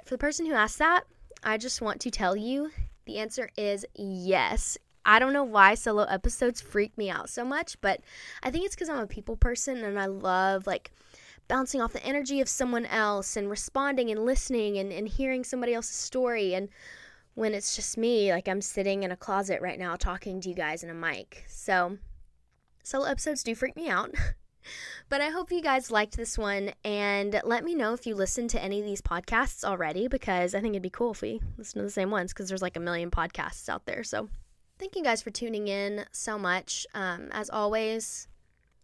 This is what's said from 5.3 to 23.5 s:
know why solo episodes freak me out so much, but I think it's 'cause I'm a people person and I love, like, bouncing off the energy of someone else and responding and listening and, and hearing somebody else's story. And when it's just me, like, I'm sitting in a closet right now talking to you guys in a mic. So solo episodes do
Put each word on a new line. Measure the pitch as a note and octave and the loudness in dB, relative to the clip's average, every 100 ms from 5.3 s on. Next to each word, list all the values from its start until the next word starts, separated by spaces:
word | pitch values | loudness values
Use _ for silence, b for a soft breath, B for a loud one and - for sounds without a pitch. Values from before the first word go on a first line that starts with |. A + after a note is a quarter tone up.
know | C#4+ | 4
why | C4 G#3+ G3 | 4 10 10
solo | A3+ A#3 G#3 | 10 4 2
episodes | - F#3+ - - B3 A#3 | 2 2 0 2 0 0
freak | - G#3 G#3+ - | -2 0 0 0
me | G3 | -2
out | E3+ - | -2 -4
so | - | -6
much, | B3 C#4+ E4+ - | -2 -2 -4 -2
but | G3+ F3+ - B B B | 0 0 -4 B B B
I | - | -4
think | D4+ G4 | -2 -2
it's | - | -4
'cause | E4 | -4
I'm | C#4+ | -4
a | G#3 | -4
people | G#3+ G3+ | -6 -4
person | A3+ A#3+ B3 - B3+ | 4 4 4 -2 -4
and | G#3+ G3+ | -2 -2
I | |
love, | G3 G3 F#3 F#3 F#3+ G3 G3 | -2 -2 2 4 4 2 0
like, | F3+ - B B B B B - | -4 -6 B B B B B -2
bouncing | B3+ C4 C#4 | 0 0 0
off | A3+ | -2
the | - | -4
energy | - C#4+ C4+ C#4 | -4 -2 0 0
of | C4 | 0
someone | - B3 A#3+ A#3 | 0 0 0 0
else | A3 G#3+ G3+ G3 G#3+ | 2 2 0 -2 -4
and | G3+ | -4
responding | G#3 - C4+ C#4 C4 A#3+ | -4 -4 0 2 2 0
and | G#3+ | 2
listening | A#3 C4+ - A#3+ G#3 G3+ | 2 0 0 0 0 0
and, | G3 | -2
and | F3 G#3+ | -4 -4
hearing | - C4+ B3+ | 0 0 0
somebody | B3 B3+ A#3+ | -2 -2 0
else's | A#3 A#3 - | 0 -2 -6
story. | - B3+ B3 A#3 G3 | -4 0 0 2 0
And | F#3 G3+ B B B B B B | 0 -4 B B B B B B
when | - A3 | -2 -2
it's | G#3 - | 0 -2
just | - - - | -4 -4 0
me, | A#3 A#3 G3+ | 2 4 4
like, | F3 F#3+ | 4 2
I'm | F#3+ | -2
sitting | - - G3 G3 | -2 0 0 0
in | F#3+ | -2
a | F3+ | -4
closet | - G3 G3 F#3 | -2 0 0 -2
right | F3+ - | -2 -4
now | F3+ F3 | -4 -2
talking | F3+ F#3 G#3 F#3 | -2 -2 -6 -6
to | F#3 | -6
you | |
guys | F3+ D#3 E3 | -4 -2 -4
in | E3+ | -8
a | |
mic. | E3 E3 A2 - - - | -4 -4 -4 -8 -16 -16
So | - - F#3 F3 G3 - - - _ _ _ _ _ | -6 2 4 4 -2 -12 -16 -20 _ _ _ _ _
solo | - C4+ C#4 | -6 -2 0
episodes | C4+ D#4 C#4 | 0 -2 -2
do | - | -4